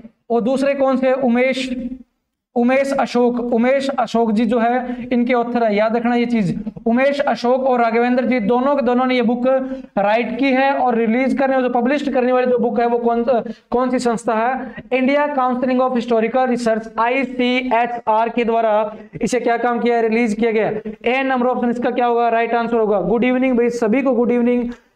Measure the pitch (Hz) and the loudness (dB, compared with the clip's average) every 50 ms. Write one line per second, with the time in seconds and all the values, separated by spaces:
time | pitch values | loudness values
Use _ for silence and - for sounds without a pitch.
0 | - - _ _ _ - 226 233 202 247 269 262 277 277 277 277 269 269 262 262 | -18 -20 _ _ _ -4 -2 0 0 0 0 0 0 0 0 0 0 0 2 2
1 | 262 262 254 269 269 240 233 247 254 262 262 262 254 262 254 247 - 247 - - | 2 0 0 2 2 2 2 2 2 0 0 -2 -4 -6 -6 -8 -8 -10 -10 -14
2 | - _ _ _ _ _ _ _ _ _ - 247 233 240 262 269 277 277 269 269 | -16 _ _ _ _ _ _ _ _ _ -2 0 0 2 2 2 0 0 -2 -2
3 | 247 - - 240 247 240 247 247 240 240 240 226 233 254 277 277 269 277 - - | -2 -2 0 0 2 2 0 -2 -2 -2 0 0 2 2 2 0 0 -2 -2 -2
4 | 233 196 - 233 233 220 214 214 247 202 247 233 220 233 247 254 240 247 247 247 | -2 -2 0 0 0 0 0 0 0 0 0 0 0 0 0 -2 -2 -6 -8 -10
5 | 233 247 247 240 240 247 254 240 233 240 247 240 233 220 202 202 214 226 220 240 | -6 -2 -2 0 0 2 0 0 0 -2 -2 0 0 0 2 0 0 0 0 -2
6 | 226 240 240 240 240 240 233 226 202 165 - - - - - - - 233 226 247 | 0 0 0 0 0 0 0 0 0 0 -2 -4 -8 -10 -10 -6 -2 0 2 2
7 | 269 285 285 277 - 285 240 - - 240 254 262 262 269 247 240 233 226 220 233 | 2 2 0 0 -2 -2 -2 -2 0 0 0 0 2 0 2 2 2 2 2 2
8 | 240 247 247 254 240 214 254 254 202 190 240 247 254 285 285 269 240 247 240 247 | 2 2 2 0 0 0 0 0 0 0 0 2 2 0 0 0 0 0 2 2
9 | 254 254 254 247 233 214 240 240 240 262 269 262 262 262 - - - - - 202 | 2 2 2 2 2 0 0 0 0 0 0 0 0 -4 -8 -10 -12 -6 -2 0
10 | 196 202 214 240 240 240 240 240 269 277 254 262 269 277 277 277 254 254 226 220 | 2 2 2 0 0 -2 -4 -2 0 2 2 2 2 2 2 2 0 0 2 2
11 | 233 220 226 254 269 254 269 - 277 262 262 262 254 247 247 247 220 254 294 285 | 2 2 2 2 0 0 0 0 0 2 2 2 0 0 0 0 0 0 0 0
12 | 294 277 233 254 240 247 254 254 247 254 247 240 208 247 208 240 233 240 240 240 | -2 -2 0 0 2 2 2 2 2 2 2 2 0 0 0 0 0 0 0 0
13 | 240 233 233 233 240 269 254 226 220 226 226 - _ - - 240 254 254 254 247 | 0 0 0 0 0 0 0 0 -2 -4 -10 -14 _ -4 -2 0 0 0 0 0
14 | - 240 226 196 - - 220 220 226 247 262 254 262 254 - - 226 - 254 262 | 0 0 -2 -2 -2 -2 -2 0 0 -2 -2 -4 -6 -10 -14 -16 -8 -4 -2 0
15 | 262 262 285 285 294 294 294 262 254 254 247 247 262 254 254 247 262 254 254 233 | 2 2 2 2 0 0 0 0 0 0 0 -2 -2 0 0 2 0 0 0 -2
16 | 220 240 233 220 220 226 233 254 262 247 240 - 233 226 220 214 220 226 220 226 | -2 0 0 0 0 0 0 0 0 0 0 0 0 0 0 -2 -4 -6 -4 -2
17 | 226 240 254 277 262 254 254 247 247 247 247 254 254 254 220 233 247 240 240 233 | 0 0 0 0 -2 -2 -2 -2 0 0 0 0 0 0 0 0 0 -2 -4 -4
18 | - - 214 220 233 233 226 240 233 208 226 226 226 220 208 214 220 208 - - | -2 0 2 2 0 0 0 -2 0 0 0 0 2 2 2 0 0 -2 -6 -12
19 | - - - - 233 - 254 240 220 240 233 226 233 240 240 226 220 240 240 233 | -16 -16 -8 -6 -4 -2 -2 0 0 0 0 0 0 0 0 0 0 0 2 2
20 | 226 226 220 233 240 220 208 220 233 233 214 220 208 180 214 214 - 214 208 - | 2 2 2 2 0 0 0 0 0 0 0 0 0 0 -2 -4 -8 -10 -10 -6
21 | - 233 247 269 269 262 262 247 247 254 247 - 247 240 233 240 247 254 240 247 | -4 -2 -2 0 0 0 0 0 0 0 0 0 0 -2 0 0 -2 -2 0 0
22 | 240 240 233 233 240 233 226 226 233 226 240 233 233 220 233 226 220 202 214 190 | 0 2 2 2 2 2 2 0 0 0 0 -2 0 0 0 0 2 2 2 0
23 | 175 175 214 233 226 254 254 254 254 262 254 226 240 240 240 - 233 214 214 277 | 0 0 0 2 2 2 2 2 2 2 2 2 2 0 0 0 0 0 2 2
24 | 254 277 247 220 240 214 240 240 233 247 247 240 233 240 240 - _ _ _ | 2 2 2 2 2 2 2 2 2 2 0 0 -2 -4 -8 -12 _ _ _